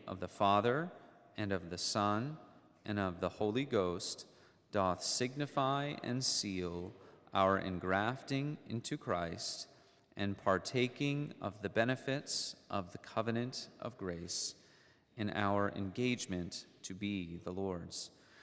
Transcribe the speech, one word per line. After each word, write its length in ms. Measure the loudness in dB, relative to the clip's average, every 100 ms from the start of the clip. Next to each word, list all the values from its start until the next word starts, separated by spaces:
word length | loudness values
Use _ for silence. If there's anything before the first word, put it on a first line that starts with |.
| -8
of 120 | -6
the 80 | -6
Father, 600 | 2 6 6 6 2 0 -8 -20 -20 -14 -6
and 160 | -2
of 180 | -2 -2
the 80 | -4
Son, 600 | -2 2 4 2 0 -6 -14 -20 -20 _ -4
and 140 | 0
of 200 | 0 0
the 100 | -2
Holy 360 | 2 0 2 2
Ghost, 600 | 4 4 2 -4 -6 -10 -20 -20 _ _
doth 320 | 2 4 4
signify 920 | 0 0 0 -2 -4 0 2 2 -2 -4
and 200 | -2 0
seal 720 | 2 2 0 0 -2 -2 -6 -10 -18 -20 -2
our 240 | 4 6 6
engrafting 1000 | 2 -2 2 2 2 -2 -2 -2 -2 -4 -6
into 300 | -6 -4 -6
Christ, 680 | -2 0 0 -4 -6 -6 -10 -16 -20 _ _ -4
and 200 | -4 0
partaking 960 | 4 4 4 2 2 2 0 0 -2 -4
of 200 | -6 -4
the 80 | -2
benefits 840 | 2 2 2 -2 -4 -2 -4 -4 -8 -6
of 220 | -4 -4
the 60 | -8
covenant 720 | -6 -2 0 0 -2 -6 -10 -10
of 180 | -10 -6
grace, 580 | -6 -6 -4 -4 -4 -8 -18 -20 -20 _ _ -6
in 140 | -2
our 420 | 2 2 4 2 0
engagement 880 | -4 0 0 0 -2 -4 -4 -8 -12 -14
to 100 | -12
be 460 | -6 -4 -2 -4 -8 -6
the 60 |
Lord's. 580 | -4 -2 -2 -6 -8 -10 -14 -20 -20